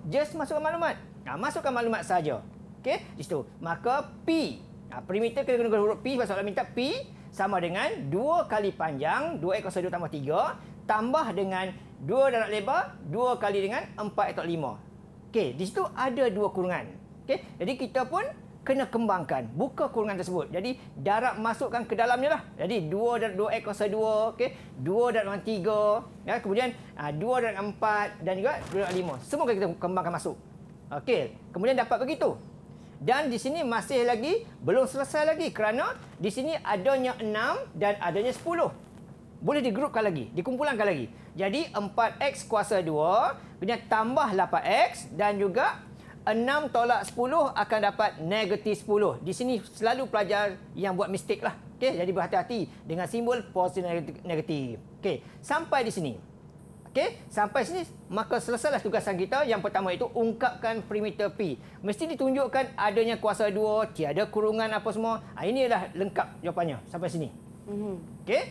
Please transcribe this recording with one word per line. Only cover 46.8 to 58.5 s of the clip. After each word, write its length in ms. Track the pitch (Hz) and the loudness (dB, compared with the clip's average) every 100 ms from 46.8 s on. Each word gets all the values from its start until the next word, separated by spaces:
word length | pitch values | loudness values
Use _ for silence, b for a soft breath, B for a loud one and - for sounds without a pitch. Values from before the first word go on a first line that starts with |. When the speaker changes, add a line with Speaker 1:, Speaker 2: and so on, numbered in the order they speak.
| 240 220 190 | 4 2 0
Speaker 1:
sepuluh 460 | 240 247 320 269 | 0 2 4 4
akan 240 | - 208 220 202 | 2 2 4 2
dapat 260 | 202 208 - | 4 0 0
negatif 640 | 160 214 202 208 214 202 | 0 0 2 0 0 -2
sepuluh. 380 | - 208 196 127 | 2 4 4 2
Di 100 | 165 | -4
sini 300 | 190 247 233 | -2 0 0
selalu 460 | - - 220 254 247 | -4 -2 0 0 0
pelajar 480 | 214 190 202 208 185 - | 0 2 2 0 -2 -10
yang 240 | 139 190 185 | -4 -2 0
buat 160 | 196 | 0
mistake 320 | 190 - 202 | -2 -2 -2
lah. 100 | 220 - - - | -2 -4 -12 -2
Okey, 240 | 262 170 | 0 2
jadi 100 | 180 | 0
berhati-hati 500 | 185 175 190 - 233 165 B - | 0 2 2 2 -2 -4 B -6
dengan 180 | 165 175 | -4 -2
simbol 380 | 233 233 247 196 | 0 0 0 0
positif 320 | 185 180 185 | 2 2 2
negatif, 300 | 180 170 151 139 | -2 -2 -4 -8
negatif. 560 | 175 160 160 147 127 107 - - | -4 -2 0 -2 -2 -6 -12 -4
Okey, 220 | 196 139 B B | -2 -2 B B
sampai 460 | - 294 330 277 226 | -2 0 2 2 2
di 60 | |
sini. 200 | - 147 98 - - - - - - - | -2 -4 -6 -12 -20 -20 -20 -20 -20 -4
Okey, 380 | 262 370 - - | 0 0 -2 -6
sampai 320 | 214 208 269 214 | -2 0 0 0
sini 160 | 359 330 - - | -2 -6 -10 -6
maka 320 | 196 - 240 | -4 0 -2
selesailah 400 | - | 0